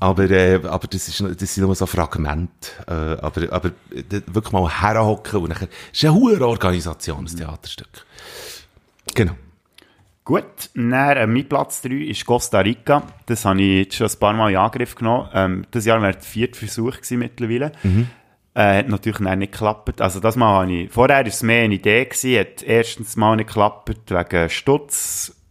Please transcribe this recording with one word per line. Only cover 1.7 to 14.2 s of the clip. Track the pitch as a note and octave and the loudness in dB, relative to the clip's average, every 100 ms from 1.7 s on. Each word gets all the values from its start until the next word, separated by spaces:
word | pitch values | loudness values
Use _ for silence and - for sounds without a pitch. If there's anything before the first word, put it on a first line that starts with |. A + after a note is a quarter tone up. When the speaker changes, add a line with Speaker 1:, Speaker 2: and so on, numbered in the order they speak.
| F#2 | 0
Speaker 1:
so | F#2 | -2
Fragmente, | - D#2+ - D2 D2+ F2 - - - - | -2 -2 -2 -4 -4 -6 -10 -20 -16 -8
äh, | E2 D#2 D#2 | -6 -4 -4
aber, | D#2 - F2 | -6 -4 -4
aber, | F2+ F2 - - | -2 -4 -6 -16
äh, | C2 C#2 G2+ F2+ | -14 -8 -8 -4
wirklich | G2 - | -4 0
mal | F#2+ F2 - | 0 0 0
herhocken | G2+ A2 A2 G#2+ - G#2+ | 0 2 2 0 -2 -4
und | E2 | -4
nachher, | E2 F#2+ - - | -6 -10 -12 -10
es | - | 0
ist | |
eine | D#3 | 4
hohe | F3 B3+ E3+ | 6 6 4
Organisation, | B2 A2+ F#2+ F2+ E2 D#2+ - D#2 | 2 0 0 0 -4 -8 -8 -8
das | D#2+ | -8
Speaker 2:
Mhm. | E2+ | -10
Speaker 1:
Theaterstück. | D#2 D2+ - - - - _ - - - - - - _ _ _ - | -10 -12 -16 -18 -18 -20 _ -20 -20 -18 -16 -18 -20 _ _ _ -6
Genau. | - F2+ - - _ _ _ _ _ _ _ | 0 0 -2 -16 _ _ _ _ _ _ _
Speaker 2:
Gut, | - F3 - - - | -2 -2 -2 -16 -12
dann, | C3 A#2 B2+ C#3 C#3+ | -4 0 2 2 2
äh, | A2 | 2
mein | A#2+ C3+ | 0 0
Platz | C#3+ C#3 - | -2 -2 -6
drei | B2+ | -6
ist | C3+ D3+ - - | -6 -6 -6 0
Costa | A#2+ - G#2 | 0 2 2
Rica. | G2 B2 - D3 - - - | 2 0 0 0 0 -14 -6
Das | A#2 | -2
habe | G2+ F#2+ | 0 2
ich | G2 F#2+ | 4 4
jetzt | G2 | 2
schon | - A2 | -2 -2
ein | |
paar | - | 2